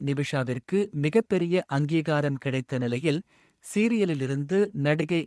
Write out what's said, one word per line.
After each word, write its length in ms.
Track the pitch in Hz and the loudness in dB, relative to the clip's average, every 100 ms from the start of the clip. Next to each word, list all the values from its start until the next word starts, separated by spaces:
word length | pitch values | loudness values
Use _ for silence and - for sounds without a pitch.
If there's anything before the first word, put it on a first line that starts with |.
நிவிஷாவிற்கு 760 | 139 139 143 143 127 120 - 196 208 | 0 -2 -2 -2 -2 -4 -2 0 0
மிகப்பெரிய 680 | 147 151 220 220 185 175 180 - | -2 0 2 2 0 2 0 0
அங்கீகாரம் 720 | 139 147 165 156 151 147 135 | -2 0 0 2 0 0 -2
கிடைத்த 340 | 139 131 123 131 | -2 -4 -2 -4
நிலையில், 420 | 120 120 160 147 - _ _ _ - | -2 -2 0 -2 -4 _ _ _ -6
சீரியலிலிருந்து 920 | 202 226 233 190 151 131 139 143 190 208 | 0 2 2 2 0 -2 -2 0 0 0
நடிகை 460 | 147 143 156 160 170 | 0 2 2 0 -2